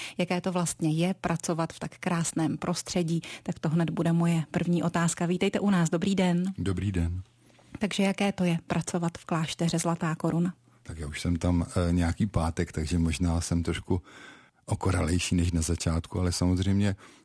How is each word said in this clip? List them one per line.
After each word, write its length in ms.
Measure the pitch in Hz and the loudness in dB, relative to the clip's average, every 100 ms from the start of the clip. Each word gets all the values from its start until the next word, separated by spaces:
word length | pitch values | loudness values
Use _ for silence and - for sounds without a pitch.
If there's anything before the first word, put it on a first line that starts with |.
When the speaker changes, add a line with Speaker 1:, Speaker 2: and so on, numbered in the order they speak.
| - - | -10 -4
Speaker 1:
jaké 220 | 175 180 | -2 -2
to 120 | 190 | 0
vlastně 380 | 180 165 - 160 | 0 -2 0 0
je 240 | 156 180 | 2 0
pracovat 580 | 190 - 165 - 160 165 | 0 -2 -2 -2 -2 -2
v 60 | - | -6
tak 200 | 160 - | -12 -6
krásném 600 | 180 170 160 - 151 160 | -2 -2 -2 0 -2 -2
prostředí. 640 | - 170 - 185 165 165 - - | -4 -4 -2 -2 0 -2 -4 -12
Tak 160 | - - | -8 -4
to 100 | 165 | 0
hned 220 | 165 160 | 0 0
bude 220 | 165 165 | 0 2
moje 320 | 165 170 165 151 | 2 2 2 0
první 320 | 175 170 175 | -2 0 0
otázka. 440 | 165 170 170 - 170 | 2 2 0 0 -2
Vítejte 340 | 180 196 208 | 0 0 0
u 100 | 202 | 2
nás. 200 | 185 165 | 2 2
Dobrý 240 | 170 196 | 2 0
den. 380 | 196 185 175 185 190 | 2 2 2 0 -2
Speaker 2:
Dobrý 340 | 98 90 98 | -2 0 0
den. 300 | 92 85 90 - _ _ - - - | 0 0 -2 -10 _ _ -20 -18 -4
Speaker 1:
Takže 240 | 196 - | -4 0
jaké 300 | 196 190 202 | 0 2 0
to 120 | 196 | 0
je 140 | 180 170 - | 0 0 0
pracovat 460 | 170 - 180 170 - | -2 -2 -2 -2 -4
v 60 | |
klášteře 540 | - 165 160 - 170 165 | -4 -2 -2 -2 0 0
Zlatá 360 | 170 170 165 | 0 -2 -2
Koruna? 400 | 160 165 165 175 - _ _ - | -2 0 0 0 -4 _ _ -14
Speaker 2:
Tak 100 | 80 | -10
já 80 | 76 | -8
už 140 | 76 | -6
jsem 160 | 87 85 | -2 0
tam, 300 | 87 87 85 | 2 2 0
eh, 240 | 92 87 | 0 2
nějaký 340 | 87 85 85 107 | 2 2 0 0
pátek, 460 | - 82 80 85 | 0 0 0 -4
takže 260 | - 78 87 | -2 -2 2
možná 420 | 82 78 87 82 | 2 2 0 0
jsem 220 | - 87 | 0 0
trošku 400 | 82 80 - 92 - - - - - _ - | 0 -2 -2 -2 -4 -18 -20 -20 -20 _ -6
okoralejší 680 | 104 95 87 82 90 - | -2 0 2 2 0 2
než 180 | 90 85 | 2 2
na 100 | 85 | 2
začátku, 580 | 82 85 85 82 - 87 | 0 0 0 -2 -2 -2
ale 120 | 90 | 0
samozřejmě 640 | - 90 90 95 98 101 98 - - | 2 2 2 4 4 2 0 -8 -20